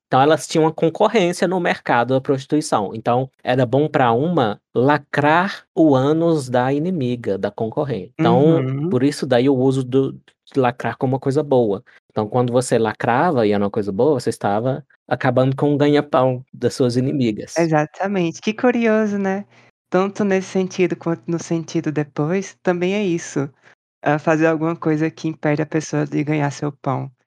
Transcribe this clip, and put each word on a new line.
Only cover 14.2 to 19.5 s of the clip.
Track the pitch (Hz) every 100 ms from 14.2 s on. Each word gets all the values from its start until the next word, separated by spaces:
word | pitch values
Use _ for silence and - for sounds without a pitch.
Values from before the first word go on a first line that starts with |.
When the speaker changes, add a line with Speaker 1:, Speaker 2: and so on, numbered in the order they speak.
| 113
Speaker 1:
estava | - 107 101 127 147 - _ -
acabando | 139 135 123 131 135
com | 147 143
o |
ganha-pão | 147 147 147 135 131 127 -
das | 135 120
suas | - 123 123
inimigas. | 131 147 117 104 - 165
Speaker 2:
Exatamente. | 170 151 151 - 196 196 170 -
Que | -
curioso, | 214 247 240 226 214 214 202
né? | 196 196 202